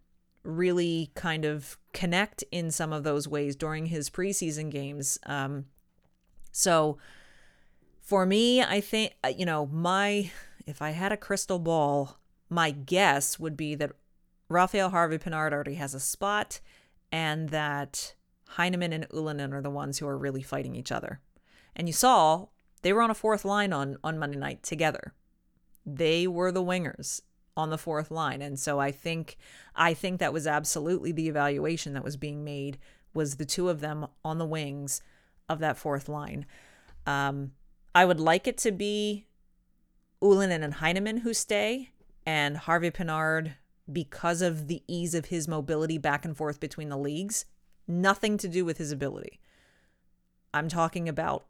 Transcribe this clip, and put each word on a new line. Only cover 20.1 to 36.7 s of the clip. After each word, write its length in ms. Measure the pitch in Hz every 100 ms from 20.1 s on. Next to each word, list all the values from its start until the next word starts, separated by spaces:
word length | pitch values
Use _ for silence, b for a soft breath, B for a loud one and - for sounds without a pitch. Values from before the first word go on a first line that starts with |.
| 139
really 240 | 139 135
fighting 340 | 135 135 135 120
each 160 | 127
other. 280 | 131 - - - _ b b b
And 140 | - 170
you 60 |
saw 540 | 151 254 240 160 160 190 _ _ _
they 100 | 175
were 80 | 202
on 100 | 233
a 40 |
fourth 320 | 214 220 214 196
line 260 | 202 202
on, 240 | 156 139 139
on 140 | 156 160
Monday 180 | 147 143
night 260 | 139 139
together. 520 | - 156 160 - - - _ _ _ _ _ - -
They 400 | 139 160 165 180
were 260 | 175 180
the 100 | 185
wingers 600 | 180 180 160 - 139 - - _ _ -
on 140 | 156
the 80 | 160
fourth 320 | - 151 151
line. 320 | 160 151 127
And 160 | 143 139
so 200 | 147 143
I 140 | 139
think, 460 | 139 165 165 160 - B B B
I 200 | - 165
think 260 | 165 190 180
that 120 | 160
was 140 | 160 151
absolutely 640 | 151 151 165 147 180 156
the 160 | 160 160
evaluation 680 | 147 143 143 151 165 -
that 100 | 139
was 140 | 123 143
being 260 | 147 147
made, 340 | 147 143 139 139 b b b
was 220 | - 151 139
the 100 | 147
two 240 | - 180
of 100 | 160
them 260 | 151 151 147 _
on 160 | 156 160
the 80 | 165
wings 540 | 160 143 143 143 - b b b b -
of 100 | 156
that 180 | 156 147
fourth 280 | 156 143 143
line. 380 | 151 147 135 - B B